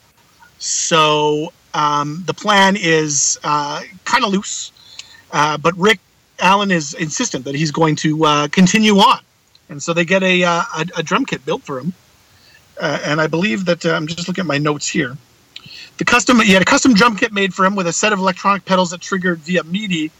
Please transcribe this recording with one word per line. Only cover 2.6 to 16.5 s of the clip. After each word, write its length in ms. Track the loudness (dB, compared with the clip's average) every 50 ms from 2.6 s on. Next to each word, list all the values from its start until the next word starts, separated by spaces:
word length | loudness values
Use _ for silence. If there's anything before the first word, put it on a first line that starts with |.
| 4 4 2
is, 640 | 2 2 2 2 2 2 0 -2 -2 -2 -2 -4 -4 -4
uh, 360 | -2 -2 -2 -2 -4 -8 -10 -12 -14 -18 -14 -4
kinda 220 | -2 0 0 0
loose, 460 | 0 -2 -2 -4 -6 -10 -10 -12 -14 -16 _ _ -20 -20 -20 -20 -20 -20 -20 _ _
uh, 240 | -2 0 0 0 0
but 180 | 0 -2 -2 0 2
Rick 220 | 2 2 2 0 _ _ _ _ _ _ _ -2
Allen 300 | 2 2 2 2 2 0
is 220 | 0 -2 -2 -4 -8
insistent 520 | -8 -8 -6 -4 -4 -4 -4 -6 -8 -8
that 80 | -6 -4
he's 160 | -2 -2 -2
going 260 | 0 0 2 2 2
to, 300 | 0 0 -2 0 2 2
uh, 220 | 2 2 2 0 0
continue 500 | 4 4 4 4 4 4 4 4 6 6
on. 220 | 6 4 4 2 -4 _ _ _ _ _ _ _ _ -16
And 120 | -14 -8
so 120 | -6 -2 -2
they 100 | 0 0
get 180 | 2 0 2
a, 220 | 2 2 2 2 2
uh, 180 | 2 0 0 -2 -4 -6
a, 100 | -8 -8 -6 -6 -8
a 40 |
drum 220 | -4 -2 -2 -2 -2
kit 220 | -4 -8 -8 -6
built 160 | -6 -6 -6
for 160 | -6 -10 -10 -8
him. 160 | -8 -8 -10 _ _ _ _ _ _ _ _ _ _ _ _ _ _ _ _ -6
Uh, 180 | -4 -4 -4 -4 -4
and 160 | -2 -2 0
I 60 | 0
believe 380 | 0 0 -2 -2 -2 -2 -2 -2
that, 200 | -2 -2 0 -2
uh, 60 | -2
I'm 140 | -2 -2 -4
just 220 | -6 -8 -8 -8 -6
looking 140 | -6 -6
at 40 | -4
my 120 | -2 -2 0
notes 280 | 0 -2 -2 -2 -4
here. 300 | -6 -4 -4 -4 -4 -6 -12 _ _ _ _ _ _ -20 -20 -20 -20 -20 -20 -20 -14 _ -8
The 60 | -2
custom, 340 | 2 2 2 4 4 4 4
he 140 | 6 6